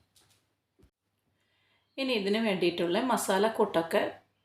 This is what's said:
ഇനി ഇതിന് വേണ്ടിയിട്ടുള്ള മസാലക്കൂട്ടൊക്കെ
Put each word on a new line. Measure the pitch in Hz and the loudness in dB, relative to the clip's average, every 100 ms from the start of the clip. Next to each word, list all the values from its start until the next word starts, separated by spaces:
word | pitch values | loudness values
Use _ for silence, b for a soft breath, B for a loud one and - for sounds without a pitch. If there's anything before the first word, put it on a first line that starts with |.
| _ _ _ _ _ _ _ _ - _ _ _ _ _ _ _ _ _ _ - | _ _ _ _ _ _ _ _ -20 _ _ _ _ _ _ _ _ _ _ -6
ഇനി | 262 233 | -2 0
ഇതിന് | 190 214 226 | 0 0 0
വേണ്ടിയിട്ടുള്ള | 185 175 170 175 185 254 | 0 0 0 0 0 0
മസാലക്കൂട്ടൊക്കെ | 220 - 190 220 220 208 - 165 202 - - _ _ | 0 0 2 2 2 0 0 0 0 -2 -6 _ _